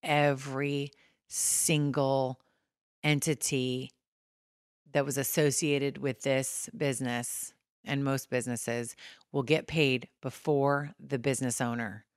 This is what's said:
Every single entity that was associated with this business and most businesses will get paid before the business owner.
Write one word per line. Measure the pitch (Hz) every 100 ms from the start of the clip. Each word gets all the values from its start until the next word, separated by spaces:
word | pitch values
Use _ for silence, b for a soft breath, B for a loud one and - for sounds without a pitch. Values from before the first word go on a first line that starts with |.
Every | - 147 147 135 139 135 143 143 139 b b b _
single | - - - - 151 143 135 135 135 131 131 _ _ _ _ _ _
entity | 151 147 165 143 - 139 127 127 131 _ _ _ _ _ _ _ _ _ _
that | 143 139
was | 135
associated | 131 - 147 131 156 143 139 -
with | 139 123
this | 139 135 131 - - -
business | 147 127 131 120 120 - - _ _ _ -
and | 139
most | 139 135 -
businesses | 123 120 120 - 120 117 - B B _
will | 139
get | 123 156 -
paid | 160 143 127 - _
before | 131 - - 143 139 143 147 -
the | - 135
business | 127 131 127 -
owner. | 120 117 113 107 _